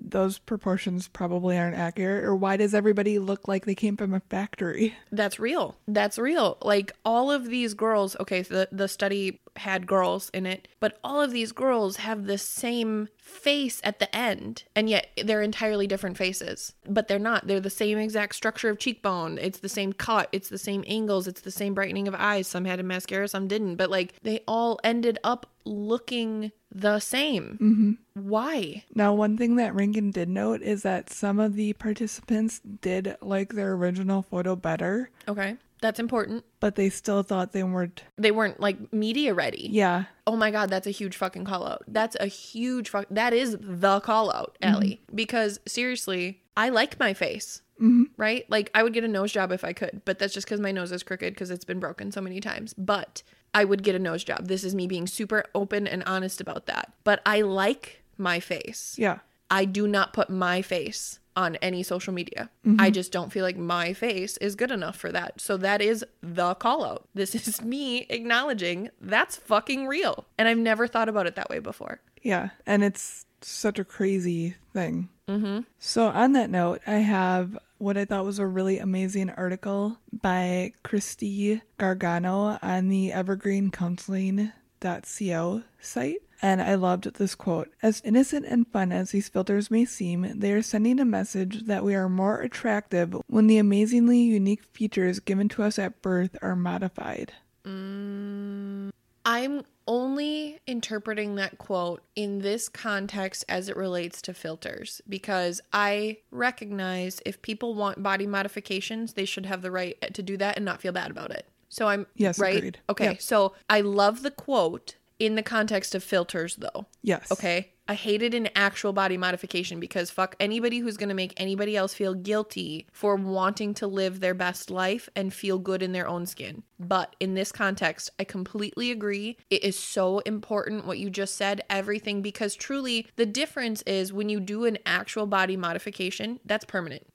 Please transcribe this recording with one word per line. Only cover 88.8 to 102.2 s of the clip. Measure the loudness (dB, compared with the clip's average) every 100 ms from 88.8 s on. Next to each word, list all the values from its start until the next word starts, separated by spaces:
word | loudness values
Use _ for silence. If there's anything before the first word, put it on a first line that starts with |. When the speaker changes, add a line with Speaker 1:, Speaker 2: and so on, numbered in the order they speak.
| 2
Speaker 1:
as | 0 0
these | 0 0
filters | -2 2 0 2
may | 4
seem, | 2 0 -2 0 -2 0
they | 2
are | 2
sending | 2 2 4 4
a |
message | 4 2 0 -2 -2 -4 -2
that | 0
we | 2
are | 2 2
more | 2 2 2
attractive | -2 -4 0 0 2 0 2 -2 2
when | 6 8
the | 8
amazingly | 8 6 6 6 8 8
unique | 6 4 4 0 -4
features | -4 -2 2 2 0
given | 0 2 2
to | 2
us | 0 2
at | -2 -4
birth | 0 2 2 -2
are | -2 0
modified." | 0 -2 -4 -6 -8 -8 -8 -14 _ _
Speaker 2:
Mm, | -12 -10 -10 -8 -8 -8 -8 -8 -8 -8 -8 -8 -10 -12 _ _
I'm | -2 0 -2 -4 -8 _ -2
only | -2 0 -2 -2 -4 -6 -10 -8
interpreting | -6 -4 -6 -4 -4 -4 -2
that | -4 -6
quote | -4 -2 -2 -6 -10
in | -6